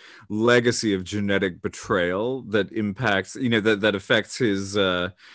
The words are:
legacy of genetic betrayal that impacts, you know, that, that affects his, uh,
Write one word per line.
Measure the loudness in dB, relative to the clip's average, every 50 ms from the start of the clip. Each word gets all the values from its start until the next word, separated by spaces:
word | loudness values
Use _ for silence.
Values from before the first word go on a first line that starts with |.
| -20 -20 -20 -20 -12 -8
legacy | -4 0 2 4 4 4 4 4 0 0 0 0
of | 0 -2
genetic | -4 -4 -6 -4 -2 0 0 0 0 -2 -4 -4
betrayal | -8 -8 -8 -8 -4 -2 0 0 0 0 -2 -2 -4 -4 -6 -8
that | -6 -2 0 0 0 0
impacts, | -4 -4 -4 -4 -4 -2 0 0 2 0 0 -4 -6
you | -4 -2 0
know, | 2 2
that, | 4 2 2 4
that | 2 2 0
affects | 0 0 2 2 2 2 0 -4
his, | 0 0 0 0 0 -2 -2 0
uh, | 0 2 2 2 0 -2 -4 -6 _ -20 -20